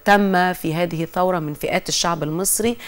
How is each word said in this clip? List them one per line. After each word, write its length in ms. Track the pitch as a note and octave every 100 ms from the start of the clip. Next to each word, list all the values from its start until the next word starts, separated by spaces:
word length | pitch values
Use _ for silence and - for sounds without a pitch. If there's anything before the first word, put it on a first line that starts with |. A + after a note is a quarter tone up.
تم 480 | - G3+ G3+ F#3 F3+
في 220 | F3+ E3
هذه 280 | D#3 F3 E3
الثورة 360 | E3 - F#3 F3+
من 160 | D3+
فئات 340 | D3 - F3+ -
الشعب 340 | - F3 E3
المصري 540 | D3+ D#3+ F#3+ - A3+ A#3